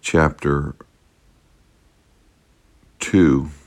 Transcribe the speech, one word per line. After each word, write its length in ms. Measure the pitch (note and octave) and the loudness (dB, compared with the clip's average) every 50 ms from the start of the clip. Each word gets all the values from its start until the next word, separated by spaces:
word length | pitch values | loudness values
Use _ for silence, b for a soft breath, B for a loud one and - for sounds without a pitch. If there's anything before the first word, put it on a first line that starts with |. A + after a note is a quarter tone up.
chapter 720 | _ - - F2 D#2 D2 C#2 - - C#2+ C#2+ C#2+ D2 C#2+ - _ - _ _ _ _ _ _ _ _ _ _ _ _ _ _ _ _ _ _ _ _ _ _ _ _ _ _ _ _ _ _ _ _ _ _ _ _ _ _ _ _ _ _ _ | _ 0 2 2 2 2 0 -4 -4 -4 -4 -2 -4 -8 -10 _ -20 _ _ _ _ _ _ _ _ _ _ _ _ _ _ _ _ _ _ _ _ _ _ _ _ _ _ _ _ _ _ _ _ _ _ _ _ _ _ _ _ _ _ _
two 520 | - - - G2 F2 D#2 C#2 C#2 C2 D2+ D2 - _ | -8 0 2 4 4 4 2 0 -2 -8 -16 -20 _